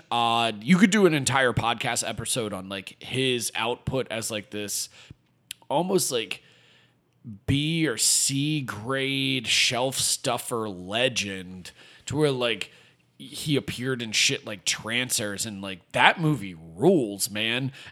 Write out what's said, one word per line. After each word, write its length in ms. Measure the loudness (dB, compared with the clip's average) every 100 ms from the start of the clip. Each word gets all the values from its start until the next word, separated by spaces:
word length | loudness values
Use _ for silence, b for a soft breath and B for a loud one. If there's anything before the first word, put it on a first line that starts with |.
| -4
odd, 520 | 0 2 4 2 0
you 140 | 4 8
could 140 | 8
do 140 | 8 6
an 80 |
entire 400 | 4 2 4 4
podcast 540 | 2 0 0 -2 -2 -2
episode 460 | -4 -4 -2 -2
on, 160 | -6 -8
like, 260 | -10 -10 -16
his 480 | -8 -2 0 0 -2 -2
output 520 | -2 -2 -4 -4 -4
as, 180 | -6 -6
like, 200 | -6 -6
this 380 | -8 -6 -6 -6 b b b _ _ -16 -14 -4
almost, 420 | -2 2 0 0
like, 320 | -2 -4 -10 b b b b b b _ _ -18 -10 0
B 400 | 0 2 2 0
or 100 | 2
C 640 | 2 2 2 0 0 -2
grade 840 | -4 -8 -4 -2 -2 0 0 -2 0
shelf 500 | 2 2 2 0 0
stuffer 720 | 0 0 -2 -2 -2 -4 -4
legend 1000 | -6 -4 0 0 0 -4 -6 -10 -14 -16 b b b -6
to 120 | 0
where, 140 | 2
like, 400 | 2 0 -2 -6 b b b _ -20
he 380 | -16 -8 0 0
appeared 460 | 0 -6 -4 -4
in 100 | -2
shit 340 | 2 2 2 -6
like 200 | -8 -4
Trancers, 800 | -4 -2 -2 0 0 -2 -4 -6
and, 160 | -6
like, 180 | -10 -10 _
that 260 | 6 6 6
movie 360 | 2 0 -4 -12 -14 2
rules, 540 | 4 6 2 -4 -4
man. 420 | -2 0 0 -2 B B